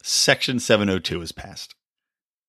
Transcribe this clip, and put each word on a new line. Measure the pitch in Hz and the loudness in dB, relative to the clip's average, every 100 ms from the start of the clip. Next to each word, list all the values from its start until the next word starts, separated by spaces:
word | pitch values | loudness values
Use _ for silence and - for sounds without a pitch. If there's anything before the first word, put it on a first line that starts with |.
Section | - - - 131 - 127 | -2 2 2 2 0 -2
seven | - 110 101 | 2 4 4
oh | 95 | 0
two | - 87 | -2 -6
is | 82 | -8
passed. | - 98 - - - _ _ _ _ _ _ | -14 -16 -16 -18 -20 _ _ _ _ _ _